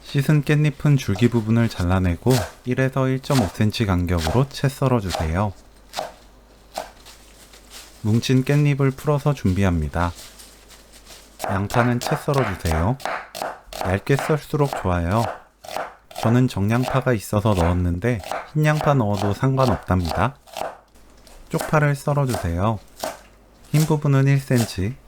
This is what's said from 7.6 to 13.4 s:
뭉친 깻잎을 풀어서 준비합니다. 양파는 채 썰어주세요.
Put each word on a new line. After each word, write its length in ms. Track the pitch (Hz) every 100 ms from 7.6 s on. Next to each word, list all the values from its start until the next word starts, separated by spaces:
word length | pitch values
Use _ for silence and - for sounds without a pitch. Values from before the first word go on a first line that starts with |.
| - - - -
뭉친 440 | 107 113 - 131
깻잎을 520 | 131 147 147 139 135 135
풀어서 380 | - 147 147
준비합니다. 800 | 143 98 92 98 85 76 82 87 - - - - - - - - - - - - -
양파는 560 | - 95 101 123 120 120
채 160 | - 151
썰어주세요. 800 | - 139 117 92 90 80 87 135 - - - -